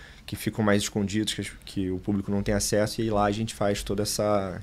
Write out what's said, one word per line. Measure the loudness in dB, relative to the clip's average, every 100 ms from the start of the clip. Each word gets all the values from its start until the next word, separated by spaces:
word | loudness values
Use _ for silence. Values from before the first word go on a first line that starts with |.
| -20 -20 -12
que |
ficam | -6 -4 0
mais | 4 4
escondidos, | 2 0 0 0 -2
que, | -2
as, | -6 -10
que | -10 -4 -2
o | -2
público | 0 -2 0
não | -2
tem | 0
acesso, | 0 2 2 2 0
e |
aí | 0
lá | 2 2
a |
gente | 2 -2
faz | 0 0 0
toda | -2 -2
essa | 0 0 2 2 0 -6